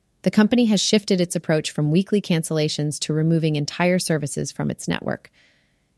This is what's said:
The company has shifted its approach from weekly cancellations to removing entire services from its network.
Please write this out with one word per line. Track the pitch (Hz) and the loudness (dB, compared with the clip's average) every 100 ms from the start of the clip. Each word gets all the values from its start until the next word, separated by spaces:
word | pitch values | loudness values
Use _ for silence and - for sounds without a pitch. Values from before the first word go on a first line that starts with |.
| _ _ | _ _
The | 190 | 0
company | 214 214 247 233 | 2 4 4 4
has | 202 | 2
shifted | - 214 - 185 | 2 0 2 0
its | 175 175 | 0 -2
approach | - 156 - | 0 0 0
from | - 151 | -2 2
weekly | 165 196 208 | 2 2 -2
cancellations | - 165 - 156 151 - 147 - | 0 -2 0 -2 -2 -2 -4 -4
to | - | -2
removing | 156 160 165 160 151 | 0 2 2 2 0
entire | 147 - 180 180 | -4 0 2 2
services | - 156 147 - 143 | 0 -2 -2 -6 -6
from | - 147 | -4 -6
its | - - | -4 -6
network. | - - - - _ _ _ _ _ _ | -4 -4 -8 -10 _ _ _ _ _ _